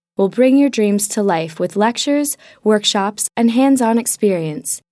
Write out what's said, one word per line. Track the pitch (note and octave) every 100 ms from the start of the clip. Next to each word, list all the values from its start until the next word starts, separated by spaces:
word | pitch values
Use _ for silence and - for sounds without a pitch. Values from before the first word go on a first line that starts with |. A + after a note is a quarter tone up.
| _ -
will | G3
bring | G#3+ B3+ C#4
your | C#4+
dreams | A#3 G#3 G3+ -
to | -
life | G3 E3 D#3+ D#3+
with | F3+ G3
lectures, | G#3+ A#3+ - C#4+ C#4+ - - - G#3+
workshops, | G#3+ G#3 G#3 G3 G#3 - -
and | A#3
hands-on | A#3 C4+ C4+ A3+ A#3
experience. | A#3 - G#3 F3+ D#3+ D3+ - - -